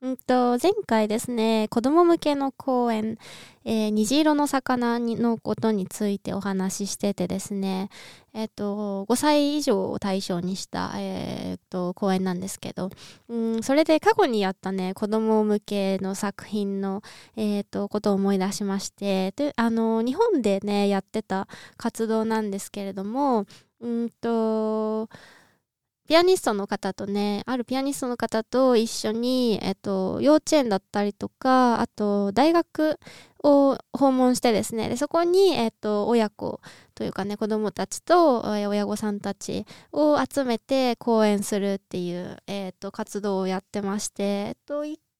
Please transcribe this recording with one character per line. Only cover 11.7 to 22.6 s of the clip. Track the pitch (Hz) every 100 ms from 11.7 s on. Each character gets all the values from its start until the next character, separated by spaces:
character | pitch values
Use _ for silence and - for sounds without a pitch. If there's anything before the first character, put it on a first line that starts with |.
| 185 180
公 | 185 196
演 | 190
な | 185
ん | 180
で | 190
す | -
け | 190
ど、 | - 185 - - - -
う | 233 226 226
ん、 |
そ | 220 277
れ | 320
で | 311
過 | 403
去 | 440 349
に | 220
や | 190
っ | 190
た | 185
ね、 | 190 185
子 | 190 208
供 | 220 220 220 214
向 | 208
け | - 202 196 190
の | 190 196
作 | 208 -
品 | - 220 196 196
の、 | 196 196 - - - -
え | 214 202
ー |
っ | 202
と、 | 196 202
こ | 208
と | 214
を | 196
思 | 196
い | 196
出 | 190
し | 196 202
ま | 196
し | -
て、 | - 202 190 190 190
で、 | 285 -
あ | 233
の、 | 226 226 226
日 | 240 294
本 | 466 339
で | 214 196
ね、 | 202 202 202
や | 196
っ |
て | - 220
た | - 190 202 - - -
活 | 233 - 220
動 | 220 226
な | 220
ん | 214
で |
す | 196